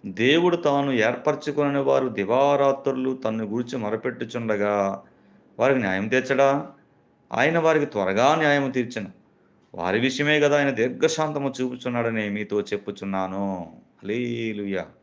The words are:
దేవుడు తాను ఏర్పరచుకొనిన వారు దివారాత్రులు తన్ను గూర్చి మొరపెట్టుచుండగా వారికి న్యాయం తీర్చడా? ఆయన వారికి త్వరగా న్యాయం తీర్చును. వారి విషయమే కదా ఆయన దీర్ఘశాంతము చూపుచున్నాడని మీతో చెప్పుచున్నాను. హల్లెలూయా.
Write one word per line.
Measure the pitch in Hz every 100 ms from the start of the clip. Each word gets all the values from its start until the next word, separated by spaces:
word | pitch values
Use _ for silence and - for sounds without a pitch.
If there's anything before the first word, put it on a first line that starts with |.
| 98
దేవుడు | 92 120 156 175 170
తాను | 156 143 139
ఏర్పరచుకొనిన | 127 110 123 - 143 - 147 143 139
వారు | 135 135 131
దివారాత్రులు | 101 98 123 143 143 139 135 139 131 131 131
తన్ను | 113 110
గూర్చి | 107 113 123 131
మొరపెట్టుచుండగా | 104 110 131 123 117 120 113 107 104 104 98 98 - _ _ _ _ -
వారికి | 127 135
న్యాయం | 101 95 107
తీర్చడా? | 127 127 131 139 143 - - _ _ _ _ _
ఆయన | - 143 165
వారికి | 160 156 139
త్వరగా | 104 95 98 131
న్యాయం | 160 151 143 135
తీర్చును. | 127 120 120 98 - _ _ _ _ _
వారి | - 87 104
విషయమే | 127 127 147 151
కదా | 143 147
ఆయన | 143
దీర్ఘశాంతము | 120 123 123 156 156 156 147 139 131
చూపుచున్నాడని | 127 123 127 120 117 113 104
మీతో | 101 104 104
చెప్పుచున్నాను. | 101 101 - 101 98 95 95 95 98 92 82 82 _ _
హల్లెలూయా. | 98 113 120 117 113 104 101 95 76 -